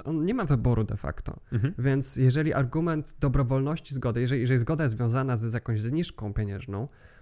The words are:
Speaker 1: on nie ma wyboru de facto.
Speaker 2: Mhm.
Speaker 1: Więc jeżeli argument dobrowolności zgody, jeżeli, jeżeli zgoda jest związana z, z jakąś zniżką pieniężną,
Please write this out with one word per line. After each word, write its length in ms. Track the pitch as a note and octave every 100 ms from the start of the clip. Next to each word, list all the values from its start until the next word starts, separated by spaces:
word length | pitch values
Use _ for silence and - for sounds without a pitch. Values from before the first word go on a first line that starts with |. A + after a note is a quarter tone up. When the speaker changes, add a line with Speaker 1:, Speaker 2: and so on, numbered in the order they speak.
Speaker 1:
on 200 | - D#3+
nie 100 | E3
ma 100 | B3
wyboru 400 | E3+ C3 A#2+ A#2
de 120 | A2 G2+
facto. 440 | - - - - -
Speaker 2:
Mhm. 220 | A#2+ B2+ F3
Speaker 1:
Więc 380 | B2+ C3+ C3+ -
jeżeli 380 | C3 C3 D#3
argument 640 | - B2+ D#3+ E3+ D#3 - -
dobrowolności 720 | C#3+ C3 B2 C3+ C#3 D#3+ -
zgody, 260 | C3+ B2 A2+
jeżeli, 200 | B2 C3+
jeżeli 180 | A#2+ C3
zgoda 240 | A#2 D#3
jest 140 | D3 A2
związana 400 | A#2 B2 C3+ A#2
z, 40 |
z 140 | A2+
jakąś 260 | A2+ - A2
zniżką 540 | A2+ D3+ F3 - G#2+
pieniężną, 540 | G2+ G#2 G2 - G2 B2+ - - -